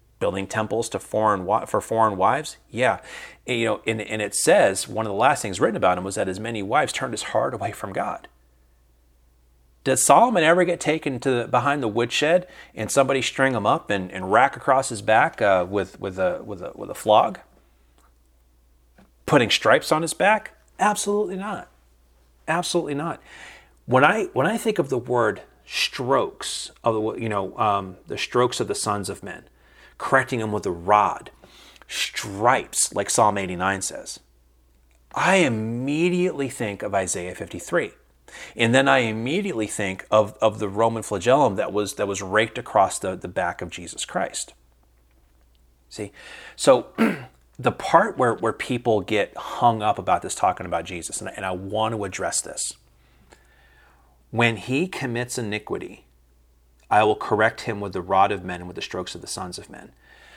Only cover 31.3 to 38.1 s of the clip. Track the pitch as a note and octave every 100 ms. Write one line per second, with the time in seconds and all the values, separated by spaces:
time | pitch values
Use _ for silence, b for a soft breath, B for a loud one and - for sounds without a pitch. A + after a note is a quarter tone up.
31.3 | _ B B B B B - - - G#2+
32.3 | G2 A#2 B2+ - - - G2+ G2+ - G#2+
33.3 | G2+ F#2+ F2+ F#2+ G2 - - - - _
34.3 | _ _ _ _ _ _ _ _ - F3
35.3 | F#3+ D3+ A2 A2 A#2+ C3+ D3+ F3+ F3+ F3+
36.3 | C#3+ C3+ - G#2+ G2+ G#2 G2 F2+ F#2+ F2
37.3 | F2+ G2 - - E3+ A#2+ - _